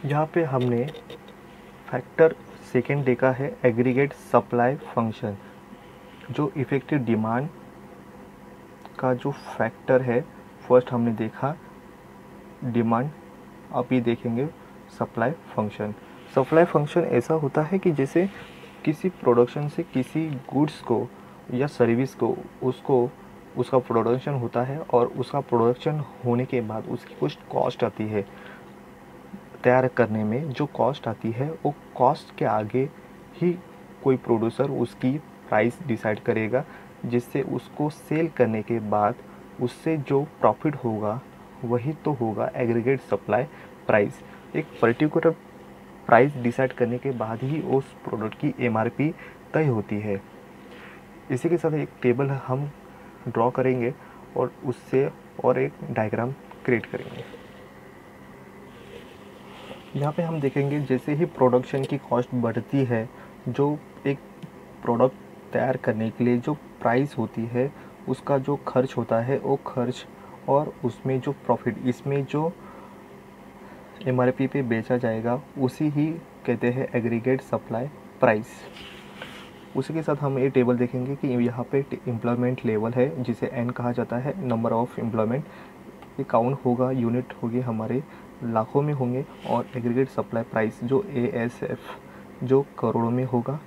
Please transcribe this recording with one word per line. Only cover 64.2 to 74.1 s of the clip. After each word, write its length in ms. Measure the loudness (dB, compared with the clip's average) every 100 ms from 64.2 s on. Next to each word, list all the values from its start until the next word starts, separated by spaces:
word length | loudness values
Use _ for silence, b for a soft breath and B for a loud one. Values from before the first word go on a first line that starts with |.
| -8 -18 -18 -18 -20 -6
product 320 | -2 4 4 2 -20 -20 -4
तैयार 240 | 0 0 0
करने 320 | 0 0 -2
के 140 | 2
लिए 140 | 2 2
जो 160 | 0
प्राइस 640 | -4 -8 -2 2 2 0 -2
होती 280 | -4 -4 -4
है, 260 | -2 -2 B B B -6
उसका 280 | -4 0 0
जो 180 | 2 -2 0
खर्च 300 | 0 0 -2
होता 240 | 0 0
है, 160 | 2 -2
वो 160 | 0 -2 -2
खर्च 380 | -4 -4 -4 -12 B B B 2
और 240 | 2 2 -4 -4
उसमें 340 | -2 -2 -2
जो 100 | -2 -4 0
profit, 320 | 0 0 -2 -2
इसमें 380 | -2 -2 -2 0
जो 260 | -2 -2 -4 B B B B B -20 -20 -20 -20 -20 B B B B
एमआरपी 400 | 0